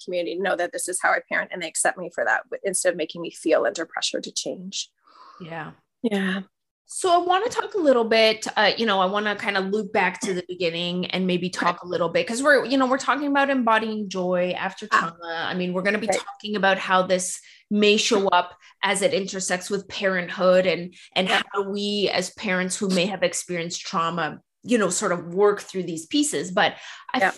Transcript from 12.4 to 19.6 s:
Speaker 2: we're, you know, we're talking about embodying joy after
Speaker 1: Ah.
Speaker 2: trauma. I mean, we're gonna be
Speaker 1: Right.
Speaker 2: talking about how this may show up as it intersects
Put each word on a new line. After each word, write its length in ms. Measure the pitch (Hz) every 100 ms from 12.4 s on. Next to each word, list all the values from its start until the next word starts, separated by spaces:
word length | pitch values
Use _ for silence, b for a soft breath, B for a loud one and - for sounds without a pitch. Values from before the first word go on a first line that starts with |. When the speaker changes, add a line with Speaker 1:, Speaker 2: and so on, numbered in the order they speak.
Speaker 2:
we're, 220 | 285 262
you 140 | 226 269
know, 80 | 254
we're 100 | 262
talking 300 | - 269 285
about 240 | 277 277
embodying 580 | 269 226 220 226 214 202
joy 460 | 185 180 180 180 -
after 300 | 185 - 214
Speaker 1:
Ah. 80 | 220
Speaker 2:
trauma. 360 | 170 170 170 165 160
I 80 |
mean, 200 | 180 180
we're 80 | 180
gonna 160 | 196 208
be 80 | 208
Speaker 1:
Right. 120 | 190
Speaker 2:
talking 380 | - - 208 208
about 220 | 190 190
how 240 | 196 185
this 380 | 185 185 180 - b b -
may 280 | 208 208 214
show 300 | - 214 196
up 280 | 180 175 - b _
as 200 | 196 190
it 100 | 190
intersects 560 | 180 190 190 185 180